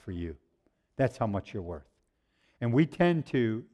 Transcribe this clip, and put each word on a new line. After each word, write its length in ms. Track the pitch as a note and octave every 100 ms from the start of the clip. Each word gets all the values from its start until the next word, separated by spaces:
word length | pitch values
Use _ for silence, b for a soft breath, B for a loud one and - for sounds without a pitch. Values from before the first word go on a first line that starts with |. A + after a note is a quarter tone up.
for 100 | -
you. 240 | F2 E2+ D2+ _ _ _ _ _ -
That's 220 | C3+ -
how 80 | A2+
much 260 | G2+ -
you're 100 | G#2+
worth. 240 | F2 E2+ - _ _ _ _ _ _ _
And 100 | A#2+
we 140 | A#2+ D#3
tend 400 | - F3 E3+ -
to 380 | C3+ A#2 A2 -